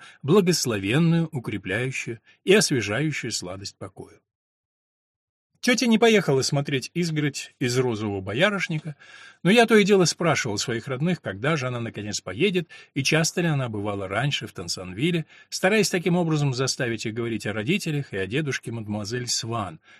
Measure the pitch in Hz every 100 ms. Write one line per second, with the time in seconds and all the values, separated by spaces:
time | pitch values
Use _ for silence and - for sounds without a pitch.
0 | - - 135 208 180 165 127 104 95 135
1 | 170 165 165 135 120 104 - 95 131 -
2 | - 113 _ _ - 202 - 131 101 107
3 | 156 143 123 - 87 98 95 - 98 -
4 | - - _ _ _ _ _ _ _ _
5 | _ _ _ _ _ _ - 247 240 220
6 | 233 214 170 131 120 143 139 139 - 170
7 | 175 156 151 - - _ 127 123 127 107
8 | 107 98 95 110 202 196 - 151 156 -
9 | - - - - 170 233 226 214 196 196
10 | 165 - 170 131 117 101 - 113 120 127
11 | 170 175 - 95 131 160 127 120 113 107
12 | 104 98 - 110 196 180 160 - - 135
13 | 135 156 160 - 170 143 123 107 104 101
14 | 95 98 143 139 98 - 90 - 90 92
15 | 165 170 - - - - 190 214 196 190
16 | 175 175 165 151 143 123 131 - 123 113
17 | 117 110 117 107 117 107 104 202 165 147
18 | 135 98 95 127 147 123 - 117 104 104
19 | 104 123 120 - 113 117 92 78 _